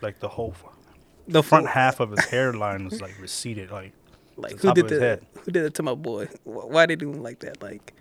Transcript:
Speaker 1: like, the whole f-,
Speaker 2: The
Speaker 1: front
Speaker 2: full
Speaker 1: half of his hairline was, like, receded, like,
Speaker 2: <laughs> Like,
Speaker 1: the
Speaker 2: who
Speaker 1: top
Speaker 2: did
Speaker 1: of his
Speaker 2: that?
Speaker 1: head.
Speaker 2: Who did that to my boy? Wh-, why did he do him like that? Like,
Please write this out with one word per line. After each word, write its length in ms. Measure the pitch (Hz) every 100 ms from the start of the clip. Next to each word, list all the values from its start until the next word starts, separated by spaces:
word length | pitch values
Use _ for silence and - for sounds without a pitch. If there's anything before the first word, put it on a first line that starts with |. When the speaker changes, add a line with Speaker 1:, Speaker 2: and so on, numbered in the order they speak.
Speaker 1:
like, 180 | 107 -
the 100 | 101
whole 240 | - 113 -
f-, 100 | - - _ - _ _ -
Speaker 2:
The 140 | 160
Speaker 1:
front 220 | 147 156 139
Speaker 2:
full 80 |
Speaker 1:
half 260 | 135 131 127
of 120 | 113
his 140 | 104 -
hairline 600 | 127 131 110 104 98 95
was, 160 | 110
like, 140 | 95 101
receded, 520 | 92 - 120 104 92
like, 220 | 101 95 _
Speaker 2:
<laughs> 60 | _ _ _ -
Like, 180 | -
Speaker 1:
the 40 | 104
Speaker 2:
who 100 | 190
Speaker 1:
top 60 | 175
Speaker 2:
did 100 | 110
Speaker 1:
of 40 |
his 100 | 151
Speaker 2:
that? 60 | 123 104
Speaker 1:
head. 60 | - - -
Speaker 2:
Who 60 |
did 120 | 180 151
that 80 | -
to 80 |
my 100 | 156
boy? 320 | 127 156 104 101 -
Wh-, 240 | - 110 113
why 160 | 156 165
did 120 | 165
he 60 | 147
do 60 |
him 80 | 156
like 200 | 120 123
that? 200 | - -
Like, 320 | 101 104 - _